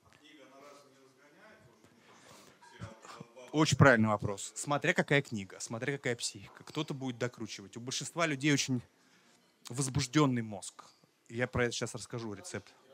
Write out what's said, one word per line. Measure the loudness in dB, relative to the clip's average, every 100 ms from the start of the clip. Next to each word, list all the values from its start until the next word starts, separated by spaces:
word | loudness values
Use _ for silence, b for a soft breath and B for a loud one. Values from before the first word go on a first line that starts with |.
Что... | _ -20
Все, | -20 -20 -20 -20 -20 -20 -20 _ -20 _ -20 -20 -20 -20 -20 -20 -20 _ -20 -20 -20 -20 -20 -20 -20 -14 -14 -14 -18 -18 -18 -20 -4
Очень | 2 4 8
правильный | 10 10 6
вопрос. | 2 -2 -6 -10
Смотря | -10 -4 -2 0
какая | 2 4 2
книга, | 2 -6 -8 -12
смотря | -10 -6 -4 -4
какая | -4
психика. | -4 -6 -8 -18 -20
Кто-то | -12 -8 -6
будет | -6 -6 -4
докручивать. | -6 -6 -12 -12 -14 -12
У |
большинства | -8 -8 -6 -2 0
людей | 2 4
очень | 4 2 -2 -4 _ b b b b _ _ -10
возбуждённый | -4 -2 -2 2 4 4 2
мозг. | -4 -10 -12 -18 -20 _ _ _ -12
Я | -6 -2
про | 0
это | 0
щас | 0 -6
расскажу, | -8 -10 -10 -8
рецепт. | -10 -10 -12 -12 -20 -20